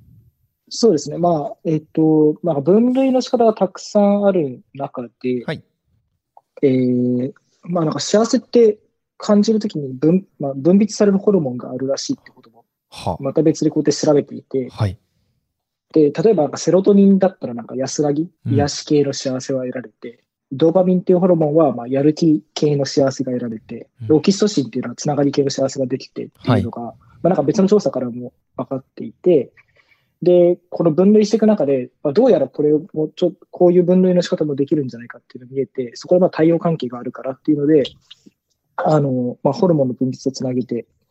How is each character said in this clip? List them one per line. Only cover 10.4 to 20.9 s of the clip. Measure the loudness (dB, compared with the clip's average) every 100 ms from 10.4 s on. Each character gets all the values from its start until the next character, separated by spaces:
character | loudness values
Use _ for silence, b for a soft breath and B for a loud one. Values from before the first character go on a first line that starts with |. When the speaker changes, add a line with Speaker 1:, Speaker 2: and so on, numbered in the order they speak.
Speaker 1:
ま | -8
あ、 |
分 | -2 2 2
泌 | 2
さ | 0
れ | 2
る | 2
ホ | 2
ル | 0
モ | 0
ン | -6
が | -10
あ | -8
る | -4
ら | -4
し | -6
い | -8
っ |
て | -10
こ | _
と | -20
も、 | _ _ _ _
Speaker 2:
は | -10 -8
あ。 | -6
Speaker 1:
ま | -4
た | 0
別 | 2 2
で | 0
こ | -2
う |
や |
っ |
て | -2
調 | 0 2
べ | 2
て | 0
い | -8
て、 | -8 -8 -6
Speaker 2:
は | -4 -6
い。 | -6 _ _ _ _ _ _ _ _ _
Speaker 1:
で、 | 2 2
例 | 2 2
え |
ば | 2
な | 0
ん |
か | -4
セ | 0
ロ | 2
ト | 4
ニ | 6
ン | 6 6
だ | 2
っ | -2
た | -12
ら |
な | -12
ん | -10
か | -8
安 | -6 -2
ら | -2
ぎ、 | -2 -4 _ -2
Speaker 2:
う |
ん。 |
Speaker 1:
癒 | 0 0
し | -4 -2
系 | 0
の | 0
幸 | -2 -6 -6
せ | -6
は | -6
得 | -6
ら | -10
れ | -12
て、 | _ -20 -20 _ _ -10
ド | 0 2
ー |
パ | 2
ミ | 2